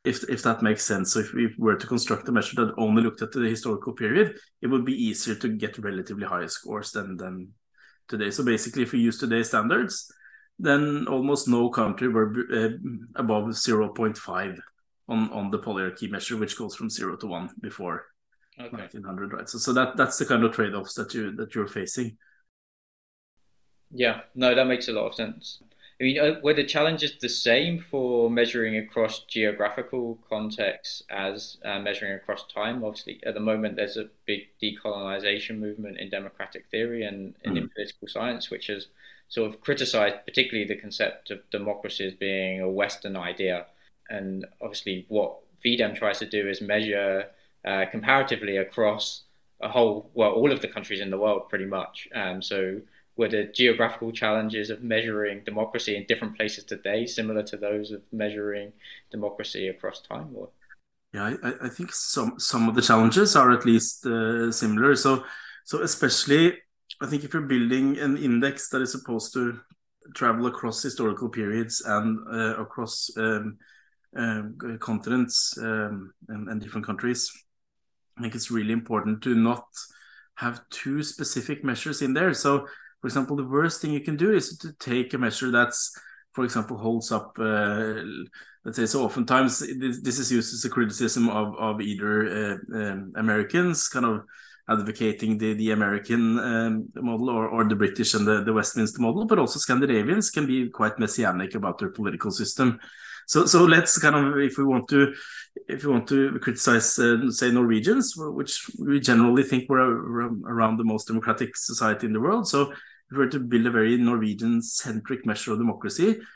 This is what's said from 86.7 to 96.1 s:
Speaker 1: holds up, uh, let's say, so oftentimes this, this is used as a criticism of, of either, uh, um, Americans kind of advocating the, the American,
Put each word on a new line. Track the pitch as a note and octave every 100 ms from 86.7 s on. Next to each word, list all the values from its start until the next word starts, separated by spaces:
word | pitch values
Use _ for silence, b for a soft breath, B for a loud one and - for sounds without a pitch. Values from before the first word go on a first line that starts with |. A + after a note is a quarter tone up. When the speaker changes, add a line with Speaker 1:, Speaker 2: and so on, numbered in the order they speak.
| A2+
Speaker 1:
holds | A2 A#2 -
up, | A2 - -
uh, | A2 G#2 G#2 G#2 A2 G#2+ F2 - F2+ B B B
let's | A#2 A2+
say, | A2+
so | C#3
oftentimes | A#2 C3+ A#2+ B2+ C3 -
this, | C3 C3 C3 B2
this | C3 B2+
is | B2
used | A#2+ A2
as | A#2
a | A2+
criticism | B2 A2+ G#2 A2+ B2 A#2
of, | G#2+ G#2 G2
of | A2 G#2+
either, | G#2 G2 G#2 G#2+ G#2+ G2 G#2+ F#2+ -
uh, |
um, | A2 G#2 G2 F#2+ G2+
Americans | A2 G#2+ G2+ F3 F3+ D#3+ -
kind | C3 A#2+
of | G#2+ - B B B -
advocating | G#2+ G#2 G#2+ A2 G#2 A2 G#2+
the, | A2
the | G#2+ A2
American, | G#2+ G2+ G2+ G2+